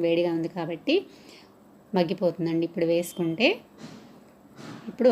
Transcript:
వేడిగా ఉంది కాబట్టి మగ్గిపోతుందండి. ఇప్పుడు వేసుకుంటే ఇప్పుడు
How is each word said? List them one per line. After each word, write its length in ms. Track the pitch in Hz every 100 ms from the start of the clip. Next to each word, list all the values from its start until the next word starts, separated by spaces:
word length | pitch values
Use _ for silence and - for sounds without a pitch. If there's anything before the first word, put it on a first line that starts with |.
| 170
వేడిగా 260 | 170 175 165
ఉంది 120 | 165 180
కాబట్టి 380 | 165 165 - 349 - - - - - - - - - 190
మగ్గిపోతుందండి. 720 | 170 196 180 170 165 165 165
ఇప్పుడు 180 | 170 165
వేసుకుంటే 540 | 170 175 - 170 165 254 466 - - - - - - - - - - - - -
ఇప్పుడు 200 | - 247